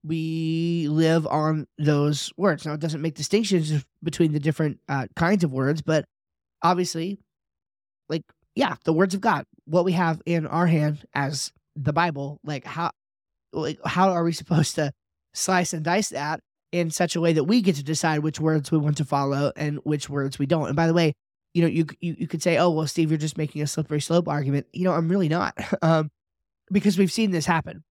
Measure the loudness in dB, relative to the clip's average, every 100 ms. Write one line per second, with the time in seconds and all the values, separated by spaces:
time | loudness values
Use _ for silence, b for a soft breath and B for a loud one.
0 | -6 -4 -4 -4 -2 -2 0 0 0 4
1 | 4 4 2 0 0 0 -4 -2 2 4
2 | 2 0 -6 0 0 0 -4 -4 -4 -2
3 | -4 -6 -2 0 2 0 2 -2 -4 _
4 | -8 0 2 2 0 0 -2 -4 -6 -6
5 | -6 -2 2 2 0 0 0 0 0 0
6 | -2 _ _ _ _ _ 0 2 -2 -4
7 | -6 -8 _ _ _ _ _ _ _ _
8 | _ -8 -8 _ _ -2 -2 0 0 2
9 | 2 2 0 0 -4 _ -2 0 2 2
10 | 0 0 -2 -2 0 2 4 4 2 -2
11 | -6 -4 -4 -4 -8 _ _ -6 -2 0
12 | 0 -2 -8 -10 -8 -8 -8 -6 -6 -6
13 | _ _ _ _ _ -6 -4 -6 -4 2
14 | 2 4 0 -2 0 2 2 0 -4 -6
15 | _ _ _ -6 0 0 0 -4 0 0
16 | -2 -6 -6 -8 _ _ _ -2 -2 0
17 | 0 2 2 2 4 4 4 0 -2 -2
18 | 0 0 -2 -2 0 0 2 0 2 0
19 | 0 0 0 0 -2 -2 -6 -4 -4 -4
20 | -4 -4 -4 -4 0 0 0 0 2 4
21 | 2 0 _ _ _ 0 2 2 -2 -4
22 | -8 -6 -6 -2 0 2 2 2 -2 0
23 | 0 0 -2 -4 -6 -4 -6 -4 -4 -4
24 | 0 0 0 -2 0 -2 -4 -4 0 0
25 | 0 0 0 0 -4 -6 -6 0 4 2
26 | 0 _ _ _ _ _ _ 2 2 2
27 | 2 2 0 0 2 0 0 -14 _